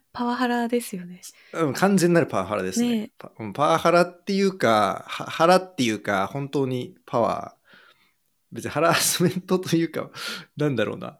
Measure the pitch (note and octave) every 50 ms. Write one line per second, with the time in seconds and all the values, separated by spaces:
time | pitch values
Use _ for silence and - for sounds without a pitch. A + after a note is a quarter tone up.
0 | _ _ - - A#3+ A#3+ A#3+ B3 B3+ A#3+ A#3+ A#3+ A#3 A#3 A#3+ A#3+ A#3 - - F3+
1 | F3+ F3 F3+ F3 - - - _ _ - - E3 E3 C#3 A#2+ - F3+ G3+ G3+ F3
2 | E3 F3 E3+ E3+ C#3 - - G2+ F#2 F#2 G#2 G2+ F#2 F#2 - A#3 A#3+ A#3+ A#3+ A3
3 | G#3 - _ _ - - _ - A2+ G#2 F#2+ C#3 D3 D#3 E3 D#3 - E3+ E3+ F3
4 | F3 F3 - - - - G3 F#3+ G3 F#3+ F#3+ - - A2+ A2 G#2+ G#2 F#2+ F#2 -
5 | - - - - C#3+ A#2+ - - E3 E3+ F#3 F3+ F3+ - - - B2+ A2+ G#2+ G#2
6 | - G#2 G2+ F#2+ G2 - - C#3 C#3+ C#3 - D3 C3+ B2+ B2+ B2 A#2 - - _
7 | _ - - A#2+ A2 F#2+ E2+ E2 - - - _ _ _ - - - _ _ _
8 | _ _ _ _ _ _ _ _ _ _ - A#2 - F#2+ - D3 D#3+ E3+ D#3 -
9 | - - - - F3 E3+ F3 F#3 - - F#3 F#3 F#3 - E3 E3 E3 D#3+ - B2+
10 | - - - - - - - - - _ - - D3 D3 C3 G#2+ G#2 G#2 G#2+ -
11 | A#2 A#2+ -